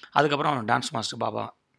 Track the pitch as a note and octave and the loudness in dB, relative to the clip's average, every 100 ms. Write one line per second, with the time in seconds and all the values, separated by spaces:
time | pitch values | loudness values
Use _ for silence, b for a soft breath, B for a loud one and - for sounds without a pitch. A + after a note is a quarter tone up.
0 | B C#3+ D3 C#3+ D#3 C#3 G#2+ B2 - C3 | B 2 2 2 0 0 2 0 0 -4
1 | G#2+ A#2+ A2+ G#2+ G#2+ - _ | -6 -4 -4 -4 -8 -12 _